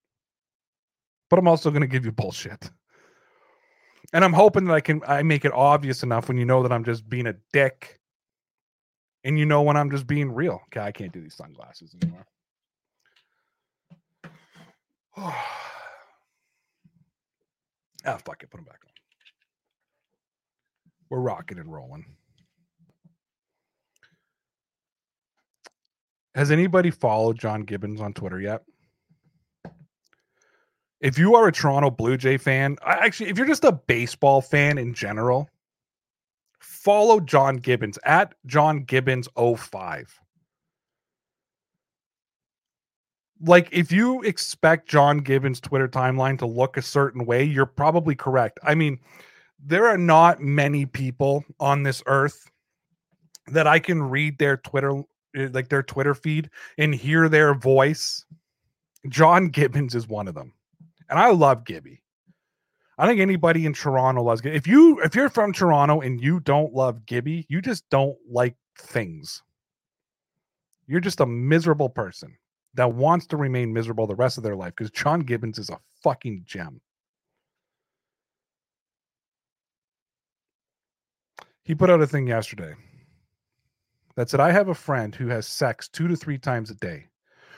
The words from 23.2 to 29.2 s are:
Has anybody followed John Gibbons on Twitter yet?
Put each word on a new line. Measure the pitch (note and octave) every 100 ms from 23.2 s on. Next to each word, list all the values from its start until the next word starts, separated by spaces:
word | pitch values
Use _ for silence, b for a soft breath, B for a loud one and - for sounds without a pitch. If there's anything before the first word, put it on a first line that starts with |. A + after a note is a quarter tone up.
| _ _ _ _ _ _ _ _ _ _ _ _ _ _ _ _ _ _ _ _ _ _ _ _ - _ _ _ _ _ _
Has | C3+ C#3+
anybody | D#3 F#3 F#3 F3
followed | - B2 A2 A2+ A2+
John | A2+ G#2+
Gibbons | G2+ G2+ G#2 G#2+
on | G#2
Twitter | G2 G2 F#2
yet? | G2+ A2 _ _ _ _ _ _